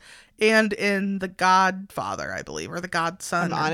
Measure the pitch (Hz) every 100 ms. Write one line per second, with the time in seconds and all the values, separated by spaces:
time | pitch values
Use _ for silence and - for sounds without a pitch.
0 | - - _ - 214 220 220 - 202 196
1 | 196 196 190 180 185 185 190 190 196 -
2 | 98 98 - 92 - 76 85 165 180 175
3 | 165 180 - 175 175 - 156